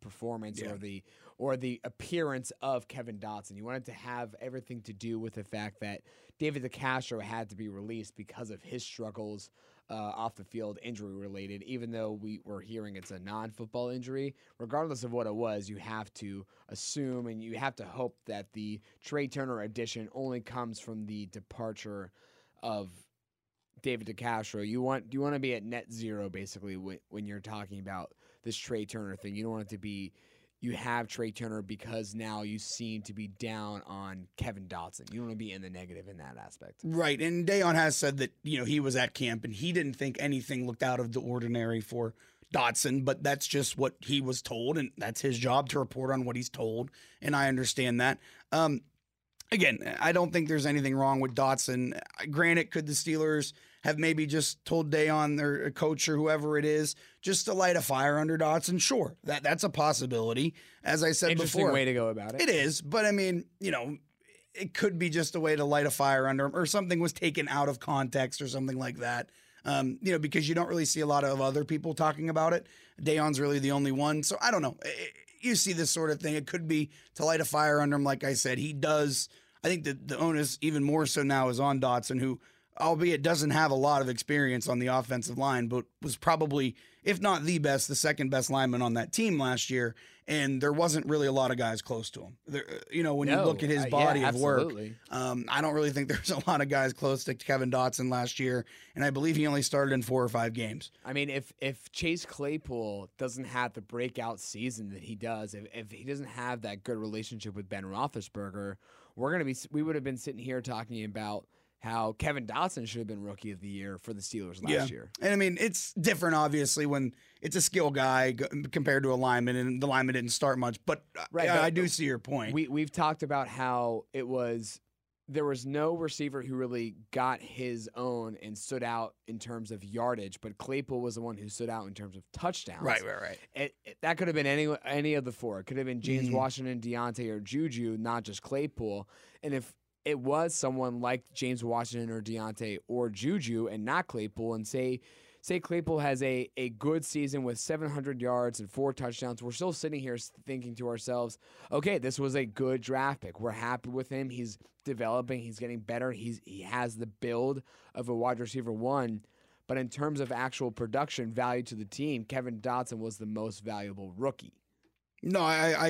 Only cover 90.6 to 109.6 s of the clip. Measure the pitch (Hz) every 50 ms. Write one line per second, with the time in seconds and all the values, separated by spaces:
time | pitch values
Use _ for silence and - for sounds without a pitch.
90.6 | 143 147 147 156 170 170 151 160 - 139 151 151 139 135 135 135 131 127 127 123
91.6 | 117 113 113 104 - - 123 113 110 - - - 92 95 120 _ - 156 143 139
92.6 | - - - - - - - 170 165 156 143 143 143 139 147 185 196 165 151 -
93.6 | 151 143 151 143 131 123 147 143 147 147 147 139 127 139 120 123 143 143 139 127
94.6 | 156 165 117 104 107 107 113 - - - - 131 127 127 123 123 - - 131 143
95.6 | 156 156 147 151 151 147 131 143 139 - 135 - - - - - - 180 165 143
96.6 | 139 139 143 139 131 131 123 - 147 135 135 131 - - 127 - - - 135 131
97.6 | 131 127 127 127 127 127 - - 127 127 127 123 123 120 - - 131 127 127 120
98.6 | 113 - - - - - - - 143 143 135 139 151 165 160 151 151 151 143 143
99.6 | 131 - - 139 139 135 135 127 113 127 127 131 123 113 117 117 117 117 113 120
100.6 | 113 107 110 151 - - _ _ - 127 135 143 143 143 135 139 131 - - -
101.6 | 139 135 131 - - - - - 170 160 170 170 - - - - 143 143 156 151
102.6 | 147 139 123 117 113 104 101 101 95 - _ - 131 127 117 131 127 123 127 123
103.6 | 123 117 - 117 98 - 120 120 123 127 - 127 113 117 110 95 - - - 104
104.6 | 120 127 113 113 107 98 98 92 80 113 113 101 117 113 113 107 107 101 101 101
105.6 | 107 - - 117 110 101 113 113 120 135 143 139 139 120 110 123 123 123 123 117
106.6 | 107 104 101 98 - 123 120 107 107 110 107 110 107 - 120 107 110 107 95 104
107.6 | 98 95 104 98 98 92 98 110 135 143 - 113 95 - - 104 101 98 92 104
108.6 | 101 98 95 - _ _ - - - _ - 110 123 143 175 180 147 135 127 -